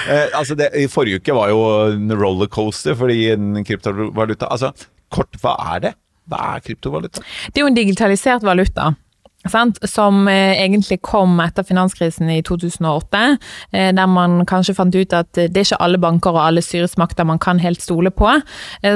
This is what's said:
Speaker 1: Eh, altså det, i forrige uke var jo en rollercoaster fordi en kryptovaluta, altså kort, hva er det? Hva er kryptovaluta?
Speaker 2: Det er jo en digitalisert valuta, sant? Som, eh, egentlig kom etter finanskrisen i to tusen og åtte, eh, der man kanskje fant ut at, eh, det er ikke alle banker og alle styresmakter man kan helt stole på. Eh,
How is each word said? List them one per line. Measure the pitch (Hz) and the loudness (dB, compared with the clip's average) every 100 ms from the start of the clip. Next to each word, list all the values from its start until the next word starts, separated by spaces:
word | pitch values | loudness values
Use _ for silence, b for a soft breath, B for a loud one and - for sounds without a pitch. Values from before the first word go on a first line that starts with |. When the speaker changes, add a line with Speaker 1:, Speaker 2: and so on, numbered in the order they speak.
| - | -2
Speaker 1:
Eh, | 143 147 | 0 0
altså | - 135 147 | -4 -6 -2
det, | 143 147 | -2 0
i | 139 | -2
forrige | - 120 95 | 0 -2 -2
uke | - 127 | -2 0
var | 101 | 2
jo | 110 110 107 107 | 2 2 2 2
en | 107 104 | 0 -2
rollercoaster | 110 101 92 104 - 107 - 147 131 | 0 0 0 -2 -2 -4 -4 -4 -2
fordi | 127 117 113 | 0 0 0
en | 110 101 104 | 0 -2 -4
kryptovaluta, | 101 101 110 101 107 104 110 107 - | -4 -6 -6 -6 -6 -4 -4 -4 -6
altså | 120 131 - B _ - | -4 -6 -8 B _ -10
kort, | - - - | -6 -6 -4
hva | 127 151 - | -4 -4 -4
er | 85 208 | -6 -6
det? | - _ _ - | -10 _ _ -12
Hva | 165 - | -10 -8
er | - | -10
kryptovaluta? | - - 139 147 135 - B B B | -12 -10 -8 -8 -8 -14 B B B
Speaker 2:
Det | - | -2
er | |
jo | 285 | 2
en | 240 | 2
digitalisert | 202 190 214 196 269 247 214 | 2 2 0 2 0 0 2
valuta, | 180 190 - 151 151 _ _ _ _ 180 | 2 0 0 -2 -4 _ _ _ _ -4
sant? | 226 240 202 196 | 0 0 0 -4
Som, | - 208 196 202 | 0 2 4 4
eh, | 196 190 190 | 4 2 2
egentlig | 190 208 196 185 | 2 2 2 -2
kom | - 214 185 175 | -2 2 4 4
etter | 165 - 185 | 0 -2 -2
finanskrisen | 180 185 - 170 - 160 | 0 0 0 -4 -2 -2
i | 160 160 | -2 -2
to | 175 | -4
tusen | 175 - 160 | -4 -4 -2
og | 151 | -2
åtte, | - 202 240 277 B B B | -2 0 2 0 B B B
eh, | 196 190 | 0 2
der | 190 190 | 2 4
man | 185 175 175 175 | 4 4 2 2
kanskje | 185 185 190 | 0 0 2
fant | 180 | 2
ut | 185 185 170 | 2 2 0
at, | 165 - | -2 0
eh, | 170 | 0
det | 190 | 2
er | 196 | 0
ikke | - | 2
alle | 175 180 | 2 2
banker | 170 165 180 | 2 2 2
og | 165 156 | 2 4
alle | 165 | 2
styresmakter | 170 175 175 - 170 - 165 | 0 -2 -2 0 -2 0 0
man | 160 | 0
kan | - 180 | 2 2
helt | 175 170 | 2 -2
stole | - 165 185 | -2 0 0
på. | - 214 285 - B B B | 2 2 2 0 B B B
Eh, | 202 | 0